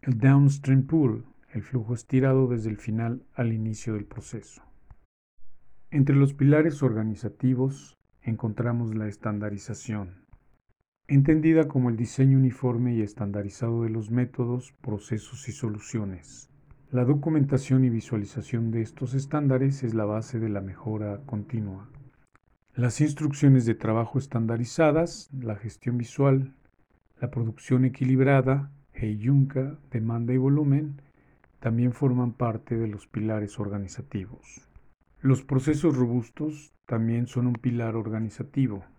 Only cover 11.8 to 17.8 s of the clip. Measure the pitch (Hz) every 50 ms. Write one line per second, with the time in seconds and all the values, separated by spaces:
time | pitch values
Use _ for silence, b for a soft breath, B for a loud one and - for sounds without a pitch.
11.8 | 127 120 117 110 120 110 - - 135 135 135 135 131 131 117 - - 127 120 117
12.8 | 123 123 120 113 107 104 - - 107 101 101 104 101 98 - - - 117 117 117
13.8 | 117 113 110 113 107 104 117 123 123 123 - - 123 117 120 123 127 - _ _
14.8 | - - 107 101 - - 117 110 - - - - - - 107 - - 113 104 104
15.8 | - - - 113 104 98 95 87 - - - - - _ _ _ _ _ - _
16.8 | _ _ - 123 123 120 147 143 143 165 156 156 135 135 139 127 - - 135 131